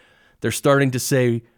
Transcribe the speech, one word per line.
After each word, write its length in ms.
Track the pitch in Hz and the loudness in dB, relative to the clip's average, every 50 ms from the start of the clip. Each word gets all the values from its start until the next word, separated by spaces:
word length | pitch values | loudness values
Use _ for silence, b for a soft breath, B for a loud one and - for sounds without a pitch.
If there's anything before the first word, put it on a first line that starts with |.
| b b b b b b b b - | b b b b b b b b -6
They're 100 | 117 110 | -6 -6
starting 380 | - - 147 139 139 139 131 | -2 0 2 2 4 2 0
to 80 | 127 123 | -2 -4
say 440 | - - 143 131 127 120 117 117 117 _ _ | -4 -2 0 0 2 0 0 -2 -6 _ _